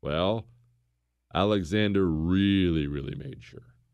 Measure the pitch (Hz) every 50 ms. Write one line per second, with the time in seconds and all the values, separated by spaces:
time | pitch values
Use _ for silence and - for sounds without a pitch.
0 | - 67 73 80 87 95 110 113 - - - _ _ _ _ _ _ _ _ _
1 | _ _ _ _ _ _ - - 95 104 107 104 90 76 90 107 107 104 101 98
2 | 95 87 80 78 80 85 92 95 98 98 98 98 92 87 82 80 73 71 71 71
3 | 67 67 69 69 69 67 - - - - - - - - _ _ _ _